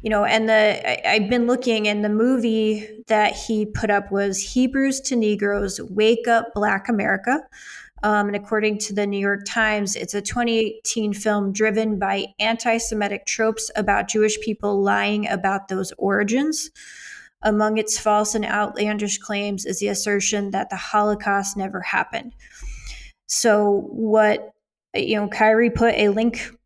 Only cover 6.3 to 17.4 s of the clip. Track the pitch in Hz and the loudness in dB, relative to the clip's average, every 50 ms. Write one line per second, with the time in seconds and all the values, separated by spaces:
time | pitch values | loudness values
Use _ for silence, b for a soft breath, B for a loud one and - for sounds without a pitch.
6.3 | 233 226 226 226 - 208 208 208 202 196 - - 233 202 190 - 196 196 196 240 | 2 2 2 -2 -2 0 0 0 0 0 0 -2 -2 0 0 0 -2 -2 0 -2
7.3 | 262 311 - _ B B B B B B B B B B - 214 208 208 202 202 | -2 -2 -2 _ B B B B B B B B B B 0 2 2 2 0 0
8.3 | 202 202 202 - 220 214 214 214 208 208 - - 202 208 208 202 202 196 196 202 | -2 -6 -4 -2 -2 0 2 0 0 -2 -4 -4 -2 -2 -2 0 -2 0 0 0
9.3 | 202 202 202 - - 233 220 214 214 208 202 190 - - - - - 202 202 - | -2 -2 -4 -6 -2 0 0 2 2 0 -2 -4 -4 -6 -6 -6 -6 -6 -6 -4
10.3 | - 247 240 233 226 226 226 208 - - _ - - 226 214 208 202 202 - 220 | -4 -2 0 0 2 0 0 -2 -4 -6 _ -6 -4 -2 -2 -2 -4 -2 0 0
11.3 | 208 208 202 196 190 202 214 220 202 220 220 220 208 190 202 196 196 196 - - | 0 2 0 -2 0 2 0 2 2 0 0 0 -2 -2 -2 -2 -2 -2 -4 -8
12.3 | _ - 208 220 233 226 - 240 226 226 226 - 220 214 208 202 202 196 - - | _ -4 -2 -2 -2 0 0 0 0 0 -2 -4 -2 -2 -2 -2 -4 -6 -6 -8
13.3 | - - 220 220 220 220 - - - 214 202 208 202 202 196 202 - 214 214 214 | -2 0 2 0 0 -2 -8 -6 -4 -2 0 2 2 0 0 0 2 2 4 4
14.3 | 214 214 - 226 208 - - 202 202 196 196 196 202 202 202 208 208 214 208 - | 2 -2 -4 -4 -4 -2 -2 0 0 2 2 2 2 2 2 0 0 0 0 -2
15.3 | 208 190 190 190 196 196 196 - 190 190 190 - - - 190 196 196 208 208 202 | -2 0 0 0 -2 -2 -4 -4 -4 -4 -4 -6 -6 -2 0 0 2 2 2 2
16.3 | 220 262 285 311 311 - - - B B B B B B B B B B B B | 2 0 0 0 -2 -4 -6 -8 B B B B B B B B B B B B
17.3 | B _ | B _